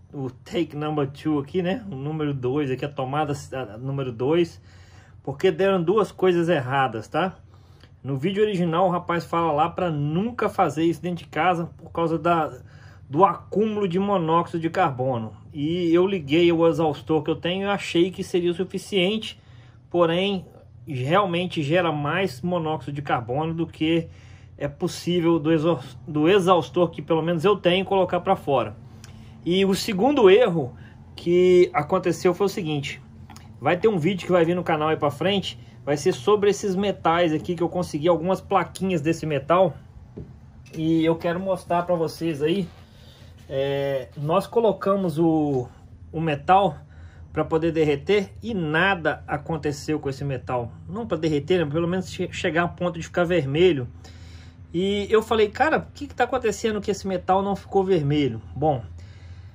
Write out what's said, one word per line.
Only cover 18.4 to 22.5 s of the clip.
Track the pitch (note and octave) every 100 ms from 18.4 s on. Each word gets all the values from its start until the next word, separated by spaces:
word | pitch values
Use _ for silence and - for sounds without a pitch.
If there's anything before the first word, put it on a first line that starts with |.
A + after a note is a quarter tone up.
| F3
o |
suficiente. | F3 F#3 F#3+ - G3 F3+ A3 - - - - - - -
Porém, | F3 E3 F3 G3 F#3+ - - - - -
realmente | B2+ C3 F#3+ G3 E3+ F3+ E3
gera | C#3 F3+ E3+
mais | D3+ C#3+ F3 F#3+ -
monóxido | F3